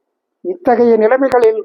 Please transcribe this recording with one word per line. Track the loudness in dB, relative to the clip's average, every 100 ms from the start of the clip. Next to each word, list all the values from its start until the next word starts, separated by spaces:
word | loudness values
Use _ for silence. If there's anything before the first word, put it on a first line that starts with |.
| _ _ _ _
இத்தகைய | -12 -8 -2 0 2 2
நிலைமைகளில் | 2 0 0 0 0 -2